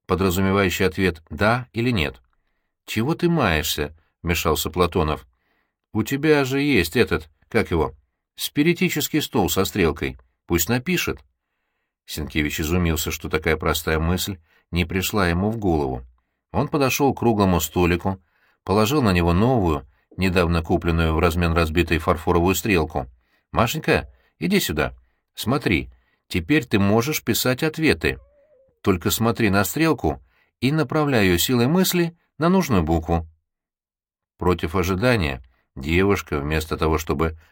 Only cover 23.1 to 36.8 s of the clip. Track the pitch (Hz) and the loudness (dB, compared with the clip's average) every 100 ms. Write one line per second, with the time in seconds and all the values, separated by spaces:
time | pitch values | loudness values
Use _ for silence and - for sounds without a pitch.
23.1 | _ _ _ _ - 120 160 - 113 - | _ _ _ _ -2 0 -2 0 0 -2
24.1 | _ _ _ 175 196 - 78 65 - _ | _ _ _ -2 0 0 -2 -4 -6 _
25.1 | _ _ - - 143 147 85 64 - _ | _ _ -10 -4 -4 0 -2 -2 -14 _
26.1 | _ _ 92 85 151 131 101 98 110 120 | _ _ -8 0 0 0 0 2 2 0
27.1 | 147 - 110 131 127 160 156 156 82 - | -4 -2 -2 0 -2 -2 0 0 2 0
28.1 | 65 - _ _ _ _ _ - 92 107 | -4 -12 _ _ _ _ _ -2 0 0
29.1 | - 113 110 110 95 101 - 160 135 82 | -2 -2 0 2 2 0 0 0 0 -2
30.1 | 67 _ _ _ _ 123 156 143 156 147 | -4 _ _ _ _ -2 0 0 0 2
31.1 | 127 98 87 - 127 120 175 185 180 170 | 4 4 4 2 2 4 4 2 0 -2
32.1 | - _ _ 160 190 147 104 78 82 82 | -4 _ _ 2 2 2 0 2 0 0
33.1 | 85 82 _ _ _ _ _ _ _ _ | -2 -2 _ _ _ _ _ _ _ _
34.1 | _ _ _ 87 87 82 95 90 92 123 | _ _ _ 0 0 -2 -2 -2 0 0
35.1 | 117 76 65 - _ _ - 67 85 98 | 0 0 -4 -12 _ _ -12 -2 2 2
36.1 | 98 - 76 71 78 78 71 | 0 -2 -4 -2 -2 -2 -2